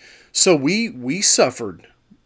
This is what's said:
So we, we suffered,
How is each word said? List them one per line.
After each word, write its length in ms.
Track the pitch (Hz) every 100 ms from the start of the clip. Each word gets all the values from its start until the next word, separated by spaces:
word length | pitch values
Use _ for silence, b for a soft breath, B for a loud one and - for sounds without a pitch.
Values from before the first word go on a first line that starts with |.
| B B B
So 240 | - 190 160
we, 320 | 135 208 226
we 320 | 127 123 175
suffered, 640 | 208 - 147 - 107 82 - _ _ _